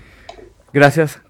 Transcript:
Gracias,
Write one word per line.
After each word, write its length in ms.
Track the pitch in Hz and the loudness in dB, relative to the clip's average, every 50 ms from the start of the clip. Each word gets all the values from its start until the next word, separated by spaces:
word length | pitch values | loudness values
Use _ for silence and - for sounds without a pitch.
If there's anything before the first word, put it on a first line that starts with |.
| - _ _ _ _ - - - - - _ _ _ _ - | -20 _ _ _ _ -20 -20 -20 -20 -20 _ _ _ _ -2
Gracias, 480 | 143 143 143 135 160 160 143 - - _ | 2 2 2 2 0 -4 -4 -6 -14 _